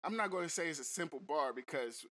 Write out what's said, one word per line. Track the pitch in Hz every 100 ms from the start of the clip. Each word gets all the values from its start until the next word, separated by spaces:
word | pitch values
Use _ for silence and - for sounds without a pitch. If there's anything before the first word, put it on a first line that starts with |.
I'm | 165 226
not | 202
gonna | 185 170
say | - 170
it's | 147
a |
simple | 127 - 170 143
bar | 151 151 135
because | 123 123 143 120 113 - _